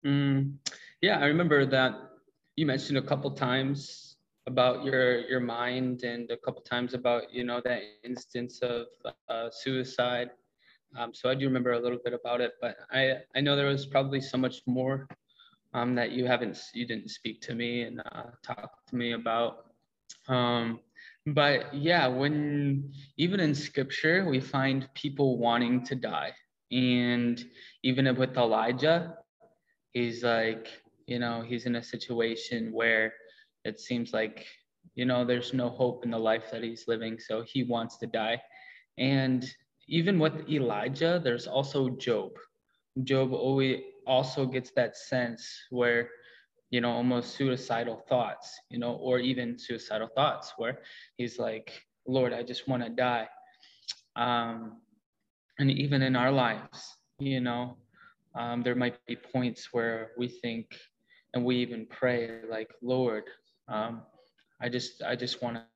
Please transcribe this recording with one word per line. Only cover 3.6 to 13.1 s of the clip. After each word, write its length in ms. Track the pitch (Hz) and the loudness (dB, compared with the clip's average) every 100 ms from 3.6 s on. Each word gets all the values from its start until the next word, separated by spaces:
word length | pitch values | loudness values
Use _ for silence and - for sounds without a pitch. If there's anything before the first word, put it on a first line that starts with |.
| 135 139 - - - - _ _ - | 2 -2 -6 -16 -20 -20 _ _ -4
about 380 | 127 127 123 | 4 4 4
your, 360 | 135 131 127 120 | 0 4 4 2
your 200 | 120 131 | 0 -2
mind 600 | 120 117 123 127 127 123 | -2 -2 -2 0 -2 -2
and 280 | 127 120 117 | -4 -6 -6
a 60 | 117 | -6
couple 240 | - 120 | -6 -8
times 320 | - 123 123 | -4 -2 -2
about, 400 | 123 123 120 - | 0 2 2 0
you 120 | 123 | -6
know, 180 | 123 120 | -2 -4
that 160 | 123 120 104 104 | -2 -6 -6 -16
instance 540 | 120 123 - 127 123 - | -12 -10 -8 -8 -8 -4
of, 260 | 123 120 117 - - - - | -2 -2 -6 -10 -12 -12 -8
uh, 180 | 117 117 | -6 -6
suicide. 800 | - 135 131 127 - 123 123 123 - _ _ _ _ _ 131 | -6 -2 -2 -2 0 0 0 -4 -8 _ _ _ _ _ -10
Um, 180 | 117 | -10
so 160 | - 127 | -2 0
I 40 | |
do 120 | 135 135 | 2 2
remember 260 | 127 123 | 2 2
a 80 | 120 | 2
little 200 | 120 120 | 0 -2
bit 80 | 120 | -4
about 300 | 120 120 120 | -4 -2 0
it, 100 | 123 - | 0 -2
but 160 | 120 110 - | -6 -6 -4
I, 220 | 131 135 | 2 2